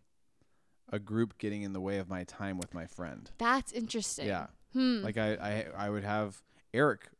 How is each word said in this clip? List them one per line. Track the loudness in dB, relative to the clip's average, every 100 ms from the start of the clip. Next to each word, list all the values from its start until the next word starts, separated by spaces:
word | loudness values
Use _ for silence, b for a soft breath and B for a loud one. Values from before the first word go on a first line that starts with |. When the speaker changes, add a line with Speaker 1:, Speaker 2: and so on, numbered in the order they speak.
| _ _ _ _ _ _ _ _ -6
Speaker 1:
a | -6
group | 0 2 2 2
getting | -2 -2
in | -2
the | -2
way | 0 0
of | 0
my | -4 -4
time | -6 -4 -4
with | -4
my | -6 -8
friend. | -6 -8 -8 -10 -2
Speaker 2:
That's | 2 2 0
interesting. | -4 -4 -2 -2 -2 0
Speaker 1:
Yeah. | -2 -4 -10 -4
Speaker 2:
Hmm. | 2 4 2
Speaker 1:
Like, | 0 2
I, | 2 2 0 -2 -2 -2
I, | -2
I |
would | 0
have | 0 2 0 -4 -18 b b
Eric | 4 4 4 -4